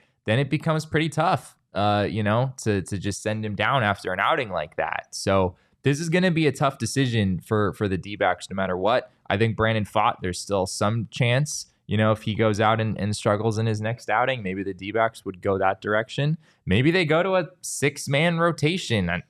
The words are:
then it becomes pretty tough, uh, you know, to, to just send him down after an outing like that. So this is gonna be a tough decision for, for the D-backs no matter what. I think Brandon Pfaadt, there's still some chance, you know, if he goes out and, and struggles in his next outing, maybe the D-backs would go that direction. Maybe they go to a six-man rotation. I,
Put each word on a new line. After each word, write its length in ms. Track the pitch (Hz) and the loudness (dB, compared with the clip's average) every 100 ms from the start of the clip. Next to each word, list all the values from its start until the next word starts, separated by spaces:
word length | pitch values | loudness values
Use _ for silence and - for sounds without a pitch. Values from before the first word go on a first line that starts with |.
| _ _ | _ _
then 140 | - 117 | -2 0
it 100 | 139 | 0
becomes 360 | 151 165 156 156 | -2 0 -2 -2
pretty 220 | 156 160 | -2 0
tough, 480 | 160 170 170 - _ _ | 0 0 0 -4 _ _
uh, 320 | 87 104 104 98 | -2 2 2 0
you 140 | 98 | 0
know, 300 | 104 113 131 - | 0 2 0 -2
to, 200 | 113 101 | -2 -2
to 160 | 87 98 | -2 -4
just 240 | 95 98 | -4 -4
send 220 | 107 110 | -4 -4
him 100 | 107 | -6
down 280 | 98 107 135 | -2 0 2
after 280 | 104 98 92 | 2 0 -4
an 60 | 92 | -2
outing 320 | 113 160 113 | 0 0 -2
like 240 | 87 76 - | -4 -4 -4
that. 300 | 80 - - | -4 -4 -8
So 420 | - - 98 92 - _ _ | -6 0 2 2 -2 _ _
this 160 | 135 143 | -2 -2
is 80 | 170 | 0
gonna 240 | 180 185 | 2 2
be 140 | 160 151 | 2 2
a 40 | |
tough 260 | 135 143 - | 2 -2 0
decision 600 | 113 135 131 113 98 87 | -4 0 0 2 0 0
for, 320 | - 110 104 | 0 0 0
for 120 | 76 104 | 0 -2
the 120 | 95 | -2
D-backs 500 | 98 101 98 90 - | -6 0 0 0 -6
no 40 | 95 | -4
matter 200 | 95 92 | -2 0
what. 360 | 98 123 - _ _ | 2 0 -2 _ _
I 80 | 101 | 0
think 200 | 113 104 | 2 2
Brandon 280 | 110 110 | 0 2
Pfaadt, 340 | 101 107 113 - | 0 2 0 0
there's 160 | 95 87 | -6 -6
still 280 | - 98 95 | -2 0 0
some 420 | - 104 117 107 | 0 0 0 -4
chance, 560 | - 120 123 147 - - _ - | 0 2 2 0 -4 -12 _ -4
you 80 | 104 | 2
know, 160 | 107 | 2
if 100 | 107 | 2
he 120 | - | -2
goes 260 | 98 110 104 | 2 2 4
out 200 | 110 113 | 2 2
and, 180 | 110 - | 0 -2
and 160 | 101 107 | -4 -2
struggles 420 | 113 104 113 107 | 0 0 0 0
in 80 | 113 | -2
his 140 | 107 | -2
next 280 | 107 117 - | -4 -6 -2
outing, 320 | 107 127 127 | 0 0 -2
maybe 200 | 95 95 | -4 -6
the 100 | 98 | -6
D-backs 500 | 90 95 107 113 - | -8 -6 0 0 -2
would 160 | 101 90 | -12 -6
go 160 | 98 95 | -2 2
that 220 | 95 98 | 0 0
direction. 580 | 101 107 117 - 147 165 _ _ | -2 -2 -2 -2 -2 -2 _ _
Maybe 260 | - 113 135 | 0 4 4
they 120 | 175 | 4
go 200 | 160 156 | 2 2
to 100 | 190 185 | 2 0
a 120 | 175 - | -2 -8
six-man 800 | - - 147 143 - 139 170 165 | -12 -2 -2 -2 -2 0 2 2
rotation. 720 | 170 160 151 180 - 113 87 | 0 2 0 0 -2 0 0
I, 120 | 87 - | -2 -4